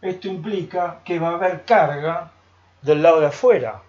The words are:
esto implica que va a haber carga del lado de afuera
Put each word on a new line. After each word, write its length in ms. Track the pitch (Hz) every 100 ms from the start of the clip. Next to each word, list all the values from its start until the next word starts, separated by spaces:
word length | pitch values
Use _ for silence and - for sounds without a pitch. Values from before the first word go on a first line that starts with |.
esto 260 | 190 185 196
implica 720 | 185 165 196 170 180 175 -
que 160 | - 175
va 80 | 165
a 60 |
haber 300 | 170 185 175
carga 680 | - 220 156 143 151 170 165 _ _ _ _ _
del 220 | 135 147
lado 180 | 165 160
de 80 | 147
afuera 540 | 143 254 208 117 95